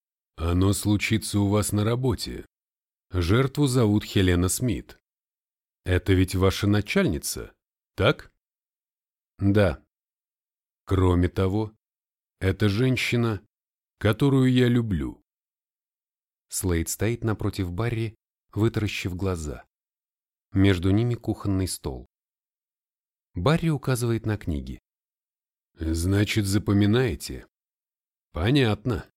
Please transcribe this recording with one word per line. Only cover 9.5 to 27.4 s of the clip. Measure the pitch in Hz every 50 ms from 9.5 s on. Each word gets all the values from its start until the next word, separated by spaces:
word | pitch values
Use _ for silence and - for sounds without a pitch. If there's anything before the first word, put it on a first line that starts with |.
| 98 107 101 87 71 - _ _ _ _ _ _ _ _ _ _ _ _ _ _ _ _ _ _ _ _ _
«Кроме | - 98 92 92 92 90 87 90 90
того, | - - 95 95 95 107 110 107 - _ _ _ _ _ _ _ _ _ _ _ _ -
это | - 95 92 - 107 104
женщина, | 98 107 131 131 127 107 - - - 120 117 113 107 95 - _ _ _ _ _ _ _ _ _ _ -
которую | - 101 113 - 143 143 131 135 131 131
я | 127 127 123
люблю». | 123 120 120 117 110 98 78 69 62 55 - _ _ _ _ _ _ _ _ _ _ _ _ _ _ _ _ _ _ _ _ _ _ _ _ _ -
Слейд | - - - 92 87 82 82 -
стоит | - - 98 110 120 113
напротив | 117 113 104 - - 104 - - 95 87
Барри, | 87 90 113 120 117 110 113 110 107 _ _ _ _ _ _ _
вытаращив | - 101 104 117 113 110 104 98 - - - 98 90
глаза. | 90 98 95 92 82 78 73 64 58 - _ _ _ _ _ _ _ _ _ _ _ _ _ _ _ _ _
Между | - 98 98 98 95 87 85 98
ними | 98 107 117 120 120
кухонный | 117 - - 104 - - 101 98 95 92 90
стол. | - - - 78 67 62 - - _ _ _ _ _ _ _ _ _ _ _ _ _ _ _ _ _ _ _ _ _ _ _ _ -
Барри | 90 87 135 160 165 - 165
указывает | 151 131 - - 131 113 123 117 117 113 113
на | 107 107 101
книги. | - 92 80 71 64 65 65 - _ _ _ _ _ _ _ _ _ _ _ _ _ _ _ _ _ _ _
«Значит, | - 82 78 82 82 85 95 98 101 104 104 - 113 101
запоминаете?» | 98 98 104 87 - 101 101 104 101 107 123 131 117 90 - - - 65 64